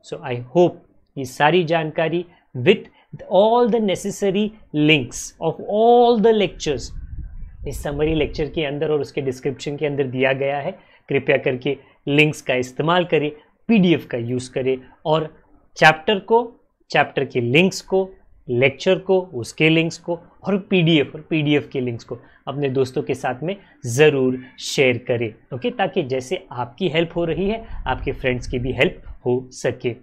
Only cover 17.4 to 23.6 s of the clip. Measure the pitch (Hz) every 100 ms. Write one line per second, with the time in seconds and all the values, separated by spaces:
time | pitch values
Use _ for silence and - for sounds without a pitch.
17.4 | 120 139 185 - - 190 190 - _ _
18.4 | - 120 135 139 185 180 180 185 180 123
19.4 | 113 - 156 160 165 - - 170 - _
20.4 | - 196 196 190 165 160 127 151 - 160
21.4 | 147 147 151 143 127 117 - 120 - _
22.4 | - 139 143 131 131 - 147 131 135 127
23.4 | 156 196